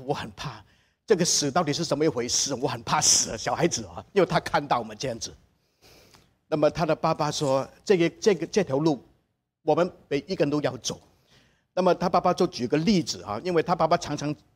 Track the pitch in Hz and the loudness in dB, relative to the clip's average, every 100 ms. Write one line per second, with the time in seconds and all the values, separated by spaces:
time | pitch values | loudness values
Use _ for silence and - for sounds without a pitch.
0 | 131 - 113 - 147 101 - _ _ _ | -6 -6 -6 -12 -12 -14 -20 _ _ _
1 | - 180 175 - 143 139 147 143 156 143 | 0 2 2 0 0 0 0 -2 -2 2
2 | 160 123 120 - 135 123 135 120 104 - | 2 0 -2 -2 -2 -2 -4 -4 -2 2
3 | - - 117 117 - 117 170 - 95 107 | 4 2 0 -4 -2 0 0 0 -8 -14
4 | - 196 170 165 - 165 143 127 110 104 | -2 2 2 2 0 -2 0 -2 -2 -8
5 | 135 113 - - _ _ _ _ - - | -8 -8 -12 -16 _ _ _ _ -20 -20
6 | _ - _ _ _ 156 151 147 165 151 | _ -20 _ _ _ 0 2 2 -2 0
7 | 165 160 151 - 143 135 - - - 185 | 0 0 -2 -2 0 0 -2 -8 0 2
8 | 165 - 220 170 160 208 170 139 160 127 | 2 2 0 0 0 -2 0 0 0 0
9 | - _ _ _ _ _ 156 143 - - | -6 _ _ _ _ _ 0 2 0 -2
10 | _ 143 160 185 147 147 139 117 - - | _ -4 -2 0 0 0 -2 -4 -8 -10
11 | _ _ _ _ _ _ _ 180 185 170 | _ _ _ _ _ _ _ 0 2 2
12 | 185 175 180 175 175 - 120 147 170 190 | 2 2 2 2 0 -2 -2 0 4 2
13 | 113 92 92 107 175 165 170 175 160 170 | 2 -8 -8 -6 0 0 0 0 2 2
14 | - 147 147 147 _ | 0 -6 -6 -8 _